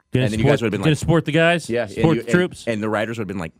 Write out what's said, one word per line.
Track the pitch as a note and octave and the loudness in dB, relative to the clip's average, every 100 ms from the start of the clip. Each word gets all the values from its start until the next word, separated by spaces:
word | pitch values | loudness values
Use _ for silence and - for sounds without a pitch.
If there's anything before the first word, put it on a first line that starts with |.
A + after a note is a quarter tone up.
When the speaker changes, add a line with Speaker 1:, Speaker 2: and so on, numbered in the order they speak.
| _ | _
Speaker 1:
Gonna | B2+ B2+ | 0 0
Speaker 2:
And | |
then | A2 | 2
you | |
Speaker 1:
support, | C#3 | 2
Speaker 2:
guys | C#3 | 2
would've | A2+ | 0
been | F#2+ | 0
Speaker 1:
gonna | D#3 | 0
Speaker 2:
like, | D3+ | 0
Speaker 1:
support | - E3 D#3 | 2 2 2
the | |
guys? | D3+ E3 E3+ - | 2 2 0 -2
Speaker 2:
Yeah, | A#2 | -4
and | G#2+ | -4
Speaker 1:
Support | - D#3+ C3+ | 0 2 2
Speaker 2:
you, | |
Speaker 1:
the | A2+ | 2
Speaker 2:
and, | F3 | 0
Speaker 1:
troops? | F3+ - - | 0 -4 -6
Speaker 2:
and | G#2+ | -4
the | G#2+ | -2
writers | G#2+ A2 A#2 | -2 -2 -4
would've | G2 | -6
been | G2 | -6
like | D#2+ | -8